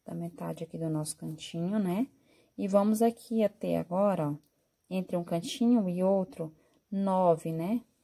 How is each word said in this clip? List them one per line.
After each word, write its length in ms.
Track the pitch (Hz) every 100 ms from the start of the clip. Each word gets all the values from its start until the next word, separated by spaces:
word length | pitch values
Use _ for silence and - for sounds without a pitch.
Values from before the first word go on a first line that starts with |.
Da 100 | -
metade 480 | 170 170 - 170 160
aqui 160 | 165 160
do 100 | 165
nosso 280 | 156 151 -
cantinho, 640 | 165 156 - 170 175 214
né? 260 | 185 185 262 _ _ _ _ -
E 120 | 196
vamos 340 | 202 202 214
aqui 400 | 233 226 - 226
até 360 | 202 - 180 165
agora, 520 | 165 180 202 180 147
ó, 60 | 147 _ _ _ _ -
entre 280 | 185 185 175
um 80 |
cantinho 640 | 175 170 226 - 233 247 185
e 160 | 175
outro, 500 | 185 196 185 - 160 - _ _ _
nove, 640 | 196 196 185 180 160 165
né? 300 | 160 175 240 - _